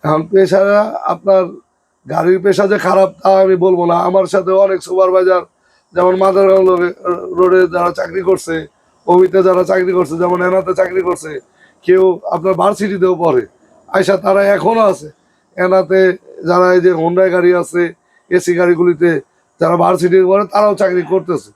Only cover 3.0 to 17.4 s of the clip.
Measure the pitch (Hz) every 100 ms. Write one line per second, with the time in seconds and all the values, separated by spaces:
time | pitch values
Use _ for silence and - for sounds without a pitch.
3 | 190 - 196 190 190 185 185 170 175 170
4 | 180 190 185 196 180 190 196 185 - 185
5 | 185 185 185 185 175 _ _ _ _ 170
6 | 180 185 190 190 196 190 190 180 175 -
7 | - 180 185 175 185 185 180 180 175 170
8 | 180 175 180 190 - 165 147 _ _ _
9 | - 180 185 190 185 180 185 190 185 180
10 | 160 165 180 175 180 190 165 180 185 185
11 | 180 175 156 143 _ _ _ _ - 185
12 | 190 175 - 170 180 175 185 208 202 190
13 | 185 175 165 131 104 _ _ _ _ 190
14 | 185 196 196 196 202 202 208 226 214 139
15 | 151 _ _ _ _ - 180 185 185 190
16 | 190 180 _ - - 180 180 180 175 170
17 | 165 180 190 180